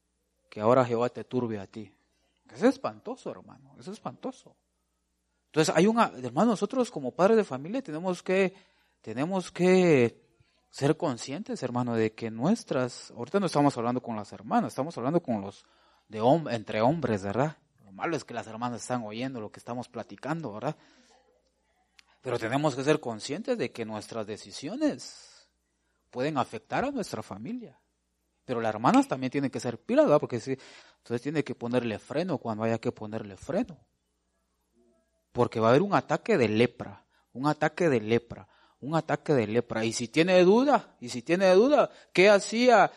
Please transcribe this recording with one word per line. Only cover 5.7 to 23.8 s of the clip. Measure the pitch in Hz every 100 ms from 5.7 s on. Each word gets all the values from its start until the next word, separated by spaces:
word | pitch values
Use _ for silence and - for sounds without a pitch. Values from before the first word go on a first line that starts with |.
| 160
hay | 196
una, | 226 208 -
hermano, | 123 127 233
nosotros | 208 208 262 240
como | 160 127
padres | - 190 226
de |
familia | 190 131 156 254
tenemos | - 156 185 175
que, | - 190 185 - _ _ _ _
tenemos | - 110 156 190 -
que | - 180 185 180 143 117 - _ _ _ _ _
ser | - 139 156
conscientes, | 170 117 - 147 226 233
hermano, | 123 123 123 117
de | 110 -
que | 113
nuestras, | 113 143 226 - 147 123 - -
ahorita | - 117 202
no | 185
estamos | 147 143 127
hablando | 117 123
con | 120 110
las | 101
hermanas, | - 107 226 143
estamos | - 147 156
hablando | 120 -
con | - 110
los | 98 - _ _ _ _ _
de | 107
hom-, | 117 165 143
entre | 113 98 107
hombres, | 117 170 123 104
¿verdad? | 98 104 151 - _ _
Lo | _
malo | - 170 151
es |
que | -
las | 117 107
hermanas | 110 123 117
están | - 127
oyendo | 107 110 131 127
lo | 104
que | -
estamos | - 120 120
platicando, | 113 104 101 127 165 143
¿verdad? | 104 127 156 _ _ _ _ _ _ _ _ _ _ _ _ _ _
Pero | 127 120
tenemos | 113 135 151 127
que |
ser | 135 151
conscientes | 123 107 - 151 233 240
de | 123
que | -